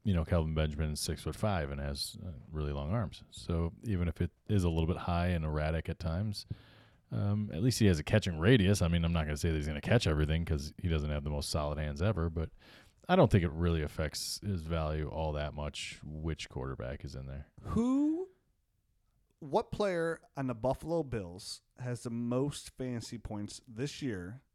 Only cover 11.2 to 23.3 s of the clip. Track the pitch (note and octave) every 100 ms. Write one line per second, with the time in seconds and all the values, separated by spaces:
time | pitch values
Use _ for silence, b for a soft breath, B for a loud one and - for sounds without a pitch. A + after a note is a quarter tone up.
11.2 | C#2+ D2 - E2 D2 D2+ D2+ C#2+ G2 F#2+
12.2 | E2 D#2+ D#2+ - B B B B - F#3
13.2 | C3 G#2 E2 D#2 E2+ E2 D2+ - D2+ -
14.2 | - - G2+ F#2 D#2 E2 D#2 D#2 D2+ -
15.2 | D#2 D2 D2 C#2+ D2 - - - C#2+ D#2
16.2 | D#2+ D2+ - C2+ C2 B1 A#1+ C#2+ C#2 C2+
17.2 | C2+ C#2 C#2+ - - G3 B3 C4+ D4+ D#4+
18.2 | F#4+ _ _ _ _ _ _ _ _ _
19.2 | _ _ D3+ F3 A#3+ - G3+ F3 E3 D#3+
20.2 | - - C3 A#2 B2 C3 D#3 E3 C#3+ A#2
21.2 | F2+ F2+ - - _ - B2 A#2+ A#2+ A#2
22.2 | A#2+ B2 D3 D3 - - B2+ A#2+ - B2
23.2 | -